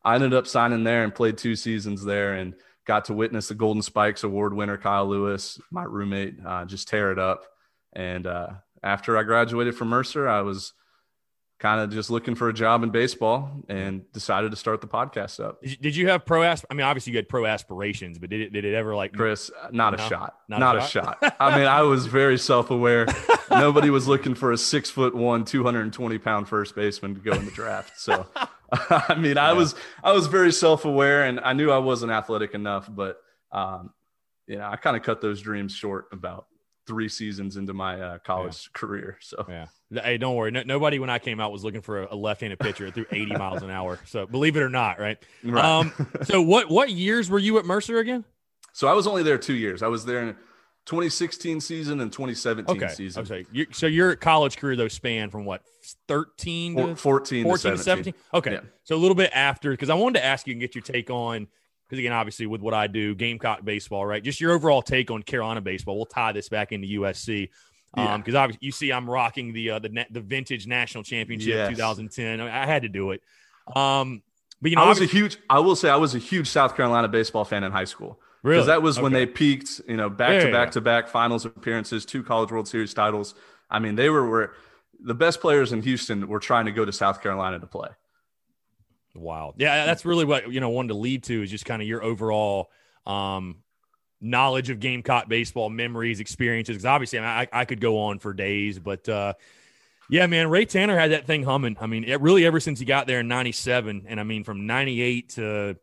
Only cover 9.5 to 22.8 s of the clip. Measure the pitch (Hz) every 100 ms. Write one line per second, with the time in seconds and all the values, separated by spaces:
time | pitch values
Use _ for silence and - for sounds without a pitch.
9.5 | 117 120 117 113 120 127 151 135 104 101
10.5 | 95 - _ _ _ _ _ _ _ _
11.5 | _ 107 110 107 107 107 117 120 117 120
12.5 | 113 113 117 117 113 123 - 110 123 139
13.5 | 143 - 98 98 95 90 107 - 98 107
14.5 | 107 113 110 101 117 135 110 101 - 107
15.5 | - 135 139 147 147 180 180 - 165 165
16.5 | 160 - 143 135 135 123 117 101 127 110
17.5 | 107 - 92 104 104 90 85 87 107 104
18.5 | 104 101 110 110 104 98 104 110 107 -
19.5 | - - 117 110 95 107 87 - - -
20.5 | 107 127 113 143 - - - 294 - 139
21.5 | 143 139 143 151 135 117 131 139 127 -
22.5 | 123 117 123